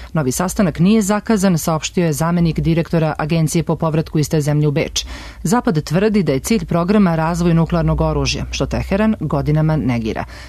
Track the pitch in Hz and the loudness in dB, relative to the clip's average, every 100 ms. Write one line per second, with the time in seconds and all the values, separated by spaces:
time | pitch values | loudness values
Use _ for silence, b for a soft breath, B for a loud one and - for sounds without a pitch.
0 | B 170 131 - 180 - 190 147 175 226 | B -2 -2 0 -2 0 0 2 4 4
1 | 196 208 - 220 196 165 - 160 - - | 2 0 0 2 2 2 0 -2 -2 -2
2 | 170 139 165 175 170 151 151 165 156 170 | 0 0 0 2 2 2 0 0 0 0
3 | 156 - 151 165 156 170 151 151 160 156 | 0 -2 -2 0 2 0 0 -2 0 -2
4 | 151 160 147 160 147 147 151 143 139 - | -2 -2 0 0 0 2 2 0 -2 -6
5 | B B B B 170 233 240 156 - 151 | B B B B 0 0 2 -2 0 0
6 | 214 208 156 131 - 226 165 170 175 214 | 2 2 0 0 0 -2 0 0 2 4
7 | 190 165 160 170 175 165 160 170 160 151 | 4 2 0 0 2 2 2 0 0 0
8 | 160 151 135 127 131 - 131 117 120 196 | 0 0 -2 -4 -6 -4 -4 -2 -2 0
9 | 220 214 151 147 135 151 156 156 113 117 | 0 0 -2 -2 0 2 2 0 0 -2
10 | 110 - - B | -2 -6 -8 B